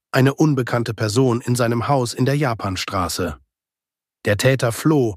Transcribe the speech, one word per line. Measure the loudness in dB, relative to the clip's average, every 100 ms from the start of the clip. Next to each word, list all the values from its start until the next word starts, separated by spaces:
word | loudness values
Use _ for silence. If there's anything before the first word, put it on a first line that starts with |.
| _
eine | 2 2
unbekannte | 4 2 2 0 -2 -4 -4
Person | -2 2 2 0
in | 0 0
seinem | 0 0 0
Haus | -2 -2 -2
in | 0
der | 0
Japanstraße. | -2 -2 -6 -6 -6 -4 -4 -4 -6 -8 _ _ _ _ _ _ _ _ -2
Der | 2
Täter | 2 2 0
floh, | 0 2 2 2